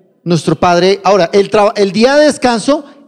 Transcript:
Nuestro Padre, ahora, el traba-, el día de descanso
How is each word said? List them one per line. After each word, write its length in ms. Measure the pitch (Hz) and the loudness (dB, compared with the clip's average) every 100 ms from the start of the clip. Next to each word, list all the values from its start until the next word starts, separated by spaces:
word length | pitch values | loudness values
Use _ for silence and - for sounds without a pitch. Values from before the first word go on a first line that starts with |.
| _ _ | _ _
Nuestro 320 | 165 170 - 170 | -4 -4 -2 -2
Padre, 440 | 180 175 180 196 | 0 2 0 0
ahora, 260 | 185 202 170 | 0 0 2
el 180 | 202 196 | 0 0
traba-, 240 | 214 208 214 | 0 0 0
el 160 | 196 | -4
día 240 | 185 240 285 | 0 0 2
de 100 | 302 | 2
descanso 580 | - 247 233 - 285 285 - | 0 -2 -2 -2 -4 -6 -20